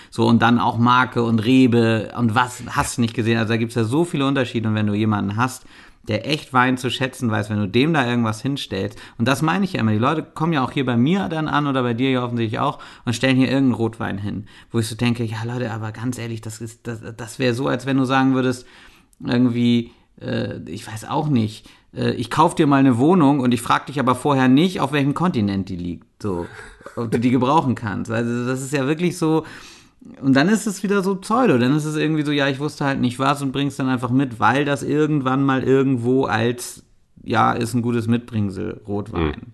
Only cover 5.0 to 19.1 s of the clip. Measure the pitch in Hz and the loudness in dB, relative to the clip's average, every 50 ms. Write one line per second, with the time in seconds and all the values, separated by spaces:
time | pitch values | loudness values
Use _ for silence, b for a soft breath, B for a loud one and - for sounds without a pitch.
5 | 110 107 104 101 98 101 104 113 127 127 - - - B B B B B B B | 0 0 0 0 -2 -2 -2 0 -2 -2 -2 -8 -18 B B B B B B B
6 | B - 123 - - 139 156 147 - - 127 127 123 131 127 - - 120 - - | B -6 -6 -4 -2 -2 -4 -4 -4 -2 2 2 2 2 2 0 -2 -4 -4 -4
7 | 131 127 - - 127 110 107 107 101 104 107 104 104 90 98 120 139 165 165 143 | -4 -6 -4 -4 -2 -2 0 -2 -2 -2 -2 -2 -2 0 2 2 2 4 2 0
8 | 123 117 120 120 113 110 107 - - 135 143 143 - - 98 98 98 101 - B | 0 0 0 0 0 0 -2 -4 -4 -4 -4 -4 -6 -6 -6 -6 -6 -6 -8 B
9 | B B B B 110 127 139 131 156 165 170 196 196 180 - 127 113 113 107 107 | B B B B 0 0 0 2 0 0 0 0 -2 -2 -2 0 0 2 2 2
10 | 120 143 160 156 - - - - 156 170 165 135 131 - - 147 127 127 120 117 | 2 0 0 -2 -4 -8 -6 -4 -2 0 0 0 -2 -2 -2 -2 0 0 2 2
11 | 123 156 190 196 190 180 165 156 151 - 143 147 147 139 131 135 123 120 117 117 | 4 2 2 0 0 -2 -4 -4 -4 -2 -2 -2 0 0 0 0 0 0 0 0
12 | 131 135 131 123 123 117 120 117 113 107 123 123 131 143 - - B B B B | 0 2 2 0 -2 -2 -2 -2 -2 -2 -2 -2 -4 -4 -4 -6 B B B B
13 | B 123 113 - 131 131 127 131 131 117 131 139 135 127 110 107 113 110 110 - | B -4 -4 0 2 2 4 4 2 2 2 2 2 2 2 0 -2 -4 -4 -6
14 | 110 98 98 98 101 101 95 98 107 B B B B B - 117 110 - 117 110 | -6 -6 -6 -6 -6 -6 -8 -8 -10 B B B B B -4 -2 -2 -2 -4 -2
15 | 123 120 117 120 117 107 110 107 113 120 123 123 120 107 110 110 110 107 110 110 | -2 0 0 -2 -4 -6 -6 -8 -8 -6 -6 -6 -6 -6 -6 -8 -8 -10 -10 -8
16 | 117 127 123 117 117 117 113 110 110 110 107 - 117 113 - _ - 117 113 110 | -6 -6 -6 -6 -8 -8 -8 -10 -10 -12 -12 -12 -14 -14 -14 _ -12 -12 -10 -10
17 | - 110 110 127 120 107 - - 131 123 117 123 139 147 135 117 123 139 131 135 | -12 -14 -14 -14 -14 -12 -6 -2 0 0 0 0 -2 -2 -2 -2 -2 0 0 0
18 | 131 123 135 135 131 135 131 131 127 127 123 123 - B B B B B B B | 2 2 2 2 4 4 2 2 2 0 -2 -4 -8 B B B B B B B
19 | B B | B B